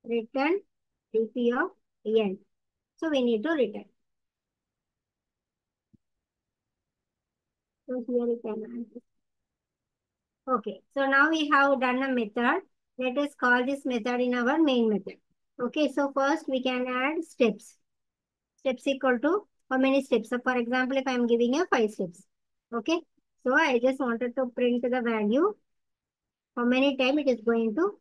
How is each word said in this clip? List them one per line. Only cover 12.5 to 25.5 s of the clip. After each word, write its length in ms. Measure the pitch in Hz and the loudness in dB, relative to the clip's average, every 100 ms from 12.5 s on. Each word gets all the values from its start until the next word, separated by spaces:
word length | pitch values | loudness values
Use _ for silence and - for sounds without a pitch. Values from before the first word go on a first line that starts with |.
| 339 - _ _ - | 0 -6 _ _ -6
Let 200 | 254 262 | -4 -2
us 160 | 294 - | -4 -2
call 260 | 247 247 254 | 2 2 0
this 200 | 277 269 | -4 -2
method 340 | 240 226 247 | -4 -2 -2
in 160 | 247 247 | 0 0
our 220 | 240 311 | 0 2
main 300 | 311 247 226 | 2 4 2
method. 260 | 202 - - _ _ _ - | 0 -4 -18 _ _ _ -8
Okay, 320 | 247 302 285 | -6 0 0
so 180 | 277 277 | 0 -2
first 360 | 277 277 311 311 | 0 0 0 -2
we 120 | 262 | -2
can 240 | 262 254 254 | -2 -2 -2
add 380 | 254 269 320 | -2 -2 -4
steps. 540 | 330 - 233 208 - _ _ _ _ _ _ _ _ _ | -8 0 0 0 -14 _ _ _ _ _ _ _ _ _
Steps 280 | 269 254 285 | -6 -4 -4
equal 320 | 269 262 247 | -2 0 0
to 280 | 277 403 - _ _ | 0 -2 -4 _ _
how 60 | 262 | 0
many 260 | 269 269 | 2 2
steps? 260 | 269 233 214 | 2 -2 0
So 100 | 247 | -4
for 140 | 254 247 | -2 -2
example, 400 | 233 254 262 269 | -2 -2 0 -2
if 100 | 269 | -2
I 60 | |
am 140 | 247 240 | 0 2
giving 300 | 233 240 277 | 4 4 2
a 40 | 359 | 0
five 240 | 269 214 | 0 0
steps. 320 | 214 180 - _ _ _ _ _ | -2 -8 -8 _ _ _ _ _
Okay, 260 | 233 220 339 - _ _ _ 247 | -6 -2 -4 -4 _ _ _ 0
so 80 | |
I 260 | 277 320 247 | 2 4 2
just 220 | 247 269 | 2 0
wanted 340 | 254 226 247 254 | -2 -2 -4 -4
to 120 | 247 | -4
print 340 | - 247 240 | -2 0 0
the 200 | 247 254 | -2 -2
value. 540 | 233 226 208 247 392 | -2 0 0 2 0